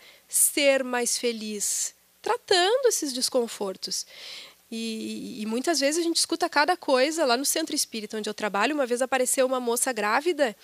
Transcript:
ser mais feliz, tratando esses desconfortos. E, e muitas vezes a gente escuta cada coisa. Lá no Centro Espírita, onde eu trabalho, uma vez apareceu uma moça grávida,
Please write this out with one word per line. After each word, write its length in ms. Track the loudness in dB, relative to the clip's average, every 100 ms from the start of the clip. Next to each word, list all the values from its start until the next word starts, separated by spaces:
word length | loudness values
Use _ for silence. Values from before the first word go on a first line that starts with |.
| -10 -20 _
ser 600 | 0 2 4 4 4 2
mais 320 | -2 -2 -2
feliz, 760 | -2 -4 -6 -4 -4 -2 -4 -8 _ _
tratando 680 | -4 -4 2 4 4 4 2
esses 240 | 2 -2
desconfortos. 960 | -2 0 0 -2 -4 -6 -6 -8 -8 -8 -16 -16 -16 -18 -20 _
E, 680 | -8 -6 -6 -8 -8 -10 -8
e 40 | -4
muitas 360 | -2 0 2
vezes 180 | 2 2
a 40 |
gente 120 | 0 0
escuta 320 | 0 0 0
cada 300 | 2 2 2
coisa. 480 | 2 2 2 2 2
Lá 100 | 2
no 80 |
Centro 320 | 0 -2 -2 -2
Espírita, 400 | -4 -6 -8 -6
onde 140 | -6
eu 40 |
trabalho, 400 | -4 -2 0 2
uma 120 | 2 0
vez 160 | 0
apareceu 440 | 0 0 2 2 2
uma 140 | 0
moça 320 | 0 0 0
grávida, 640 | 0 0 2 2 2 0 0